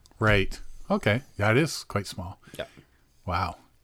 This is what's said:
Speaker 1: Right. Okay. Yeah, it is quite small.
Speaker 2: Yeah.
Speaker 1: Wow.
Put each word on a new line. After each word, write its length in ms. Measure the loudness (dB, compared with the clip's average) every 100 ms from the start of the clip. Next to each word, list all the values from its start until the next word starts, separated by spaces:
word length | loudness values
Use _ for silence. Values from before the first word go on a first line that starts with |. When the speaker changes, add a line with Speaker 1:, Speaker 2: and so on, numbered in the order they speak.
| -20 0
Speaker 1:
Right. 400 | 4 4 2 -4 -10 -12 -2
Okay. 320 | 0 2 0 -2 -2
Yeah, 100 | 2
it 80 | 4
is 260 | 2 -4 -6
quite 200 | -6 -6
small. 320 | -10 -10 -12 -18 -10
Speaker 2:
Yeah. 60 | -10 -12 _ _ _ _ -4
Speaker 1:
Wow. 300 | -2 -2 -6 _ _